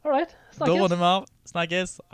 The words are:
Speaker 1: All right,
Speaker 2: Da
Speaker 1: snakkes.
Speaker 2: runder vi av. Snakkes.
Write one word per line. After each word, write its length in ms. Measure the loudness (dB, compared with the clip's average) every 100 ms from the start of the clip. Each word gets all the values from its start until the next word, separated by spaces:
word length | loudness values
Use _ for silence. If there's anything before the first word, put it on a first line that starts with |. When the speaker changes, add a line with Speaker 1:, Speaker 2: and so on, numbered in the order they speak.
Speaker 1:
All 60 | -2
right, 180 | 0 -2 -8 -20 -4
Speaker 2:
Da 80 | 0
Speaker 1:
snakkes. 140 | 2
Speaker 2:
runder 140 | 2 2
vi 80 |
av. 220 | 2 0 -4 _ -12
Snakkes. 540 | -6 -4 -2 -4 -8 -20